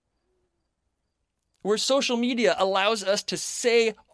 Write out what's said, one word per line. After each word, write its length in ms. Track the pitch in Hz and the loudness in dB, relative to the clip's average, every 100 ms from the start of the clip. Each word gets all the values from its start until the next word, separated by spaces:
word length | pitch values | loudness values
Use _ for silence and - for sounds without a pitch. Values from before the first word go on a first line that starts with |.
| _ _ _ _ _ _ _ _ _ _ _ _ _ _ _ _ | _ _ _ _ _ _ _ _ _ _ _ _ _ _ _ _
Where 140 | 185 214 | -4 -2
social 400 | - 269 - 240 | 0 0 0 -2
media 400 | 240 240 208 165 | -2 0 0 2
allows 460 | 190 190 196 226 | 0 2 0 0
us 180 | 196 202 | 0 -2
to 120 | - 175 | -4 -8
say 580 | - - 240 233 226 208 _ | -8 -4 2 2 2 -2 _